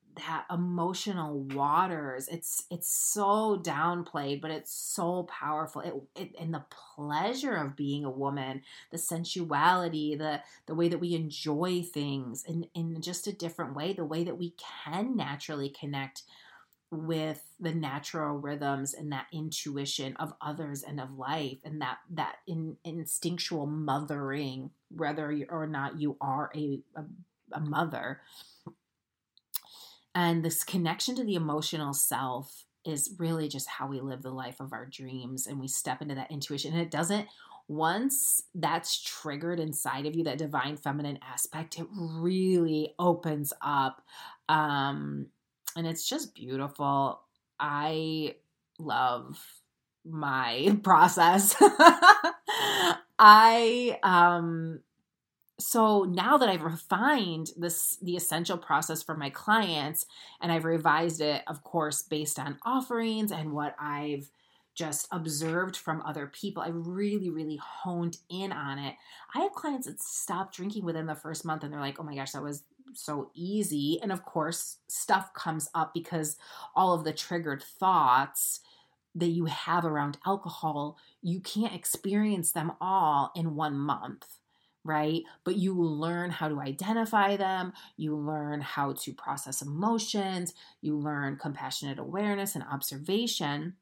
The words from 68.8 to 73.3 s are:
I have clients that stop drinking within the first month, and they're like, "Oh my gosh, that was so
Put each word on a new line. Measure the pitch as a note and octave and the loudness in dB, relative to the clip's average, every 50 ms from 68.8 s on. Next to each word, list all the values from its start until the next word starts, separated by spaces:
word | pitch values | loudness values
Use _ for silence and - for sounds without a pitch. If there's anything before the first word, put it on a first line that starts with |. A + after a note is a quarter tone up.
| C#3 C3+ B2 - - - - - - - - | -6 -8 -8 -10 -20 -20 -20 -20 -20 -8 -2
I | B3+ | -2
have | E4+ G4+ - | -2 0 -2
clients | - - D#4 C#4+ B3+ B3+ - | -4 -4 -4 -4 -4 -6 -8
that | - - | -10 -10
stop | - - - - - - F#3+ F3 F#3+ F#3+ - | -10 -8 -6 -6 -4 -4 -4 -4 -4 -6 -8
drinking | - F3+ G3+ G#3 A3 F#3 | -8 -6 -6 -6 -4 -4
within | E3+ D#3+ D#3+ D#3+ | -2 -2 -2 -4
the | D#3+ D#3 | -4 -6
first | D3+ - D#3 D#3+ D3+ - | -8 -8 -10 -10 -8 -4
month, | E3+ D#3 D#3 D3+ | -4 -6 -4 -6
and | C#3+ | -8
they're | D3+ D3 | -6 -6
like, | C#3+ C#3 C#3 - | -6 -6 -6 -6
"Oh | D#3+ | -10
my | D3+ D3 | -8 -8
gosh, | C#3 C3+ C3+ | -8 -8 -8
that | - C#3+ | -8 -8
was | C#3 D3 C#3+ C#3+ - _ _ _ - - - | -6 -6 -8 -10 -12 _ _ _ -20 -20 -18
so | - - - D3+ C#3+ - - | -14 -8 -6 -6 -6 -6 -8